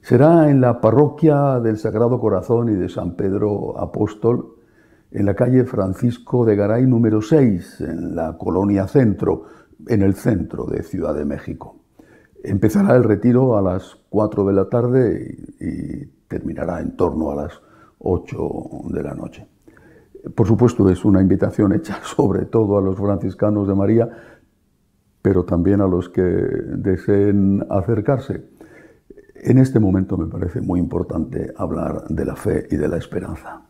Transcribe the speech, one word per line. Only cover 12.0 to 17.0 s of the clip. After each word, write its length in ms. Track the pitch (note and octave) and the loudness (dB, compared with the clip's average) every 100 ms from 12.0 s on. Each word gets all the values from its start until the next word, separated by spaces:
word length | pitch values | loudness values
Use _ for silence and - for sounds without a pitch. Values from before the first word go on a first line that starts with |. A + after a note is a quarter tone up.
| - _ _ _ | -20 _ _ _
Empezará 520 | - G2 G#2+ G#3 G#2+ B2 | -6 0 2 2 4 4
el 80 | |
retiro 540 | A2 G2+ B2 A#2+ C3 G#2+ | 4 2 4 4 4 2
a 20 | |
las 380 | F#2+ F#2 - - _ | 0 -2 -8 -20 _
cuatro 380 | G2+ G#2+ - G2 | -2 -2 0 2
de 60 | |
la 140 | G2 F#2+ | 2 2
tarde 680 | A#2+ B2 B2+ A#2 - - - - - | 0 2 2 2 0 -8 -14 -16 -10
y, 60 | - | -8
y 400 | D#2 D2+ - - _ _ | -8 -10 -10 -14 _ _
terminará 520 | - E2 D#2 E2+ E2+ | -8 -8 -6 -6 -6
en 160 | D#2 | -8
torno 360 | - | -2